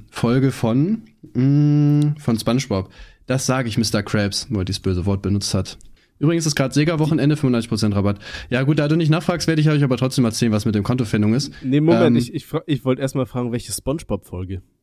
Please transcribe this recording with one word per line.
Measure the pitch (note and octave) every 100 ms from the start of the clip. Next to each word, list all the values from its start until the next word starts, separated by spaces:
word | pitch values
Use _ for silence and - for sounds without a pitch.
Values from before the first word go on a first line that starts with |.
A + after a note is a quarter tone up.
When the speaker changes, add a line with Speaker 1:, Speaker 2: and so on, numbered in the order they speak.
| -
Speaker 1:
Folge | - A#2 C3 C3+
von, | - A2+ B2+ F3 A3 - _ -
mm, | B2 C3+ C#3+ D3 D3 D3 D3 D3 D3+
von | - A2
SpongeBob. | - B2+ - G2 F#2 - - _ -
Das | C3 -
sag | C3 A#2
ich | A2+
Mister | G#2+ G#2+
Krabs, | G2+ G#2+ G2+ - -
wo | G2+
er |
dieses | F#2 G2
böse | F#2+ F2+ F#2
Wort | G2
benutzt | F#2+ G2+ -
hat. | F#2+ F#2 - - - _ _
Übrigens | D3 E3+ D#3
ist |
grad | C#3+ C3
Sega-Wochenende, | C#3+ D3+ D#3 D#3 D3+ D3 D3+
fünfundneunzig | C3 A#2 A2
Prozent | G#2+ G#2+ G2+
Rabatt. | G2+ G2+ - - -
Ja | B2
gut, | C3+ D#3
da | C#3+
du | E3
nicht | D#3
nachfragst, | D#3+ - F3 -
werde | D#3+
ich | D3+
euch | D3
aber | C#3 A#2+
trotzdem | B2+ C3+
erzählen, | A2+ - A#2
was | G#2+
mit | A2
dem | G#2
Kontofindung | G2 B2 A2 A2 G#2+
ist. | B2 C3+ -
Speaker 2:
Nee, | C3 D3
Moment, | D#3+ - D#3+
Speaker 1:
Ähm, | A#2
Speaker 2:
ich, | A#2+
ich | - -
fra-, | D#3 -
ich | C#3
wollte | C3 C3
erst | C3+ C3+
mal | B2
fragen, | B2 A#2+
welche | A#2+ -
SpongeBob-Folge? | - - G#2+ - G2+ - F2+ F#2 F#2+ - _